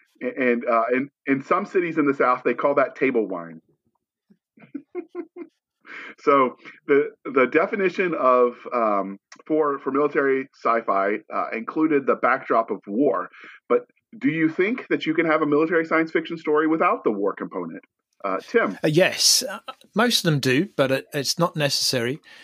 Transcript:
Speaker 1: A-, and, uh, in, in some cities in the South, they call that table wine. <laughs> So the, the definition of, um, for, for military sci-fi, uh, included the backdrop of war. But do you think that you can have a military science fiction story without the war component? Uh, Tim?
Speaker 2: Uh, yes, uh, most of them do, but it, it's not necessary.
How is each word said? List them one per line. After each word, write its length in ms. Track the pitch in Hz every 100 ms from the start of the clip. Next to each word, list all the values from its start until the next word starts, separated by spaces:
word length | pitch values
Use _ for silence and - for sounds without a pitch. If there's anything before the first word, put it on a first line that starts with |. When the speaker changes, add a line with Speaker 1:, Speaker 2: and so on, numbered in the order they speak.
| _ -
Speaker 1:
A-, 200 | 123 - 127
and, 120 | 120
uh, 200 | 120 117 117
in, 200 | 127 139 _ -
in 160 | 135
some 240 | 135 180 151
cities 320 | 196 175 160
in 80 | 143
the 80 |
South, 300 | 139 127 127
they 100 | 139
call 220 | 123 147 143
that 200 | 127 -
table 320 | 135 120 101
wine. 320 | 92 82 80 -
<laughs> 1120 | _ _ _ _ _ _ 190 _ _ - 277 - 359 339 359 330 359 320 _ _ _ - - - -
So 380 | - 139 127 - - - -
the, 240 | 143 147 -
the 220 | - 131 127
definition 680 | 151 190 208 190 180 185
of, 400 | 156 127 123 123 117 -
um, 440 | 120 110 101 98 98 _ - -
for, 320 | 156 147 139
for 120 | 147
military 580 | 135 147 147 139 135 135
sci-fi, 640 | _ 131 117 113 98 98 110 -
uh, 140 | 101 85
included 540 | 110 113 - 156 147 123
the 80 | 107
backdrop 540 | 127 131 - 123 113
of 100 | 101 -
war. 440 | 104 143 95 87 - - - -
But 180 | 123 - _ _ 110
do 100 | 127
you 200 | 160 160
think 380 | 156 190 247 -
that 180 | 147 156
you 80 |
can 100 | 156 165
have 160 | 156
a 40 | 151
military 380 | 147 165 170
science 260 | 165 165 160
fiction 260 | 175 160 165
story 300 | - 151 160
without 380 | 160 180 220
the 60 | 143
war 220 | 104 101
component? 500 | - 95 95 85 82 - _ _ _
Uh, 160 | 98 95
Tim? 400 | - 240 214 92
Speaker 2:
Uh, 40 | 160
yes, 540 | 156 180 104 - - -
uh, 120 | 196 - - _
most 240 | 190 240 226
of 60 | 175
them 100 | 147
do, 280 | 131 127 196 -
but 140 | 135
it, 140 | 135 -
it's 240 | 151 135 -
not 180 | 170 160
necessary. 640 | 143 - - 131 117 151 - -